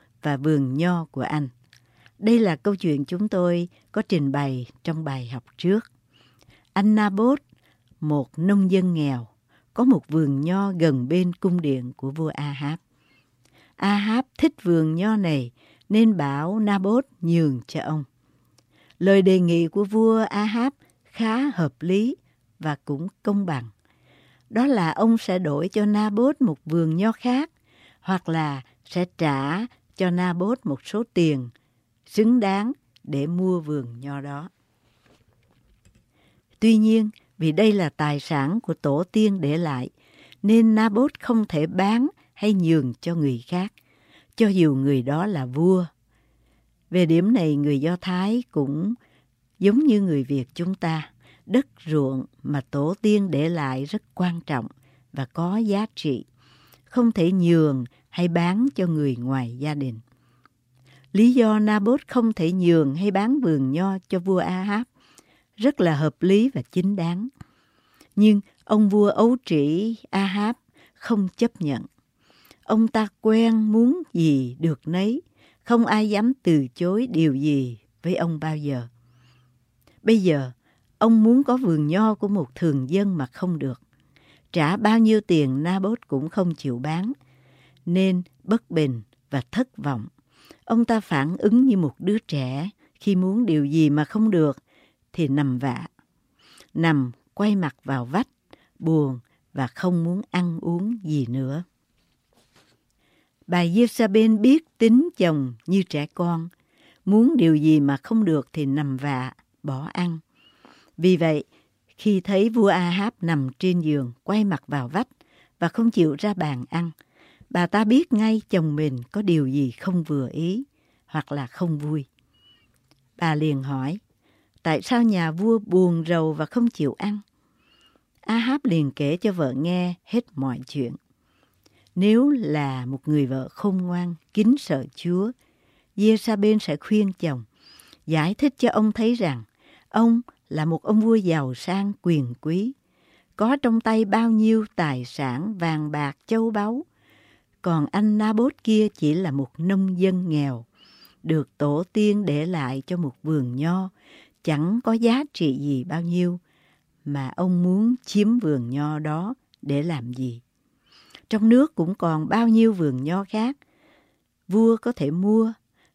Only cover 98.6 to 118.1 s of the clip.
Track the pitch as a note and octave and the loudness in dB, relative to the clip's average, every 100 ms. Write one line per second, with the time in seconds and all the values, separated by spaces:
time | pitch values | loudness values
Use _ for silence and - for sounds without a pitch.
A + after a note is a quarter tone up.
98.6 | _ - D#3+ D#3+ C#3 B2 - _ _ C#3 | _ -6 0 0 0 -4 -12 _ _ -8
99.6 | B2+ - F3+ F3 E3+ F#3 - F3+ F3 D#3+ | -6 -4 -2 0 -2 -4 -4 -4 -4 -4
100.6 | E3 E3+ G#3 A#3 F3 D3+ A#2 C3 C3 D3+ | -4 -4 -4 -6 -4 -4 -2 -4 -6 -8
101.6 | F3 _ _ _ _ _ _ _ _ _ | -10 _ _ _ _ _ _ _ _ _
102.6 | _ _ _ _ _ _ _ _ - F3 | _ _ _ _ _ _ _ _ -4 0
103.6 | E3+ G3 A#3+ - A3 G#3+ A3 G#3+ A#3+ D#4 | 2 2 2 2 2 4 4 4 6 4
104.6 | - - A3+ A#3+ E4+ - F3 D3+ B2+ A#2 | 2 2 4 6 4 0 0 0 -2 -8
105.6 | - G3 F3+ D3 D3+ - E3+ E3 E3+ _ | -2 -2 0 -4 -6 -4 -4 -4 -6 _
106.6 | _ _ _ _ F#3 G#3 B3 D4+ E3 D3+ | _ _ _ _ 2 4 4 4 4 4
107.6 | D#3 D#3 C#3+ C#3 - A3+ G3 D3+ - D#3 | 4 4 4 -2 -2 0 2 0 -2 -6
108.6 | C3+ C#3+ C#3+ C3 C#3+ B2+ B2+ - _ _ | -4 -2 -2 -4 -4 -6 -6 -12 _ _
109.6 | D3+ C3 D3+ - F3 D#3+ _ _ _ _ | -8 -8 -8 -6 -6 -6 _ _ _ _
110.6 | - _ _ - F3+ E3+ E3 D3+ - _ | -20 _ _ 0 2 4 2 0 -4 _
111.6 | _ _ _ - G#3+ F#3+ F#3+ G3 A3+ A#3 | _ _ _ -4 0 0 0 2 2 2
112.6 | G3+ F3+ F3 F#3 G#3 - E3+ D3+ C3 - | 2 2 0 -2 -4 -4 -2 -2 -2 -2
113.6 | F#3 F3+ D#3 D3 B2 - - G#3+ G#3 D#3+ | -2 0 0 -2 -4 -8 -4 0 0 -2
114.6 | - C#3+ B2 F3+ C4 _ _ _ _ - | -4 -6 -4 -6 -6 _ _ _ _ -6
115.6 | E3+ - A3+ G#3+ D#3 C#3+ G#3+ F#3 D3+ B2+ | -4 0 0 2 0 0 -4 -2 -4 -4
116.6 | B2+ E3 E3+ - _ _ _ _ - F3 | -6 -6 -6 -10 _ _ _ _ -8 -2
117.6 | F3 G#3 G#3+ C4 E4+ | 0 0 2 2 2